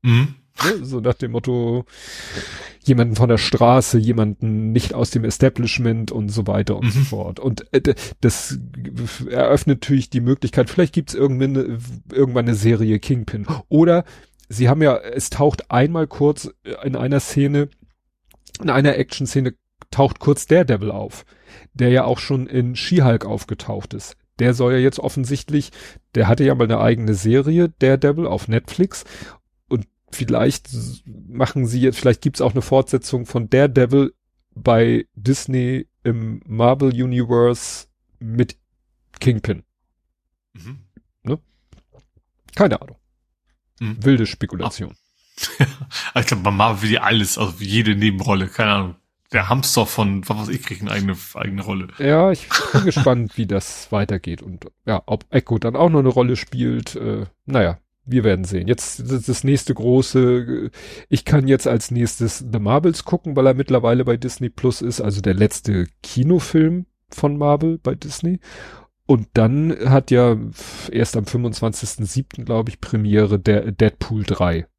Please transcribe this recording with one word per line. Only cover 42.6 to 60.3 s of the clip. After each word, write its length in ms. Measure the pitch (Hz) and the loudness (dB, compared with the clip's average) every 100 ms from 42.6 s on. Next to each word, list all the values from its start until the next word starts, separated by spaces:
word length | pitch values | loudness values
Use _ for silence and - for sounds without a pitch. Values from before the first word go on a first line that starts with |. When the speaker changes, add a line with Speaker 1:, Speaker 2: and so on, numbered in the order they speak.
| 190 104 | 2 2
Speaker 2:
Ahnung. 160 | - - _ _ _ _ _ _ _ _ | -6 -20 _ _ _ _ _ _ _ _
Speaker 1:
Mhm. 160 | 110 113 | -8 0
Speaker 2:
Wilde 260 | 120 131 110 | 2 4 2
Spekulation. 640 | - - - - - 98 | -4 -8 -6 -8 -8 -14
Speaker 1:
Ah. 40 | - _ _ _ - - - 139 - - - - | -14 _ _ _ -12 -12 0 0 0 -12 -10 -6
<laughs> 60 | - | -4
Ich 60 | 117 | -2
glaub, 160 | 107 | 0
bei 80 | 95 | 0
Marvel 320 | 98 113 101 | 2 2 2
will 60 | 107 | 0
die 80 | 113 | 0
alles, 380 | - 110 95 - | 2 0 0 -2
also 140 | 104 85 | -4 -6
jede 360 | 98 107 107 101 | -2 0 2 2
Nebenrolle, 500 | 107 95 95 98 92 | 2 0 0 -2 -2
keine 220 | - 110 | -2 0
Ahnung. 240 | 101 92 87 _ _ _ | 0 -2 -10 _ _ _
Der 160 | 120 95 | -4 0
Hamster 380 | 123 135 - 104 | -2 0 0 0
von, 420 | - 104 98 90 | 0 -2 -2 -4
was 80 | 107 | -6
weiß 80 | 107 | -6
ich, 120 | - | -8
kriegt 200 | - 95 | -10 -10
eine 80 | 101 | -6
eigene, 260 | 101 98 90 - | -4 -4 -6 -10
eigene 280 | - - 98 | -10 -8 -8
Rolle. 260 | 95 98 92 - | -6 -8 -8 -4
Speaker 2:
Ja, 320 | 139 156 190 | 0 4 2
ich 180 | 175 - - - | 0 -4 -6 0
bin 120 | 135 | 0
Speaker 1:
<laughs> 0 | |
Speaker 2:
gespannt, 540 | 131 - 131 123 110 - | 0 2 2 2 -2 -6
wie 80 | 104 | -4
das 440 | 98 - - - | -4 -6 -16 -6
weitergeht 520 | 104 101 95 - 85 | -4 -2 -4 -6 -12
und 240 | - 90 - _ | -12 -16 -18 _
ja, 180 | - 101 - | -6 -6 -4
ob 180 | - - | -8 -2
Echo 280 | 135 - 117 | -2 0 -2
dann 160 | 120 | -2
auch 140 | 131 170 | 2 2
noch 120 | 156 | 4
eine 100 | 131 | 2
Rolle 260 | 120 123 127 | 2 0 0
spielt. 600 | - 123 120 120 117 107 | -6 -4 -2 -4 -6 -8
Äh, 280 | 107 104 101 _ - | -6 -6 -8 _ -4
naja, 320 | 131 90 90 _ _ | 0 0 -2 _ _
wir 200 | - 127 | -2 0
werden 200 | 110 92 | 2 0
sehen. 240 | 92 95 90 | -2 -4 -2
Jetzt 420 | 123 - - 117 | -2 -4 -10 -6
das, 120 | 131 | -6
das 200 | 113 123 | -4 -2
nächste 300 | 135 139 - | 0 0 0
große, 480 | 131 117 127 131 131 | -2 2 2 4 2
äh, 500 | 123 | 4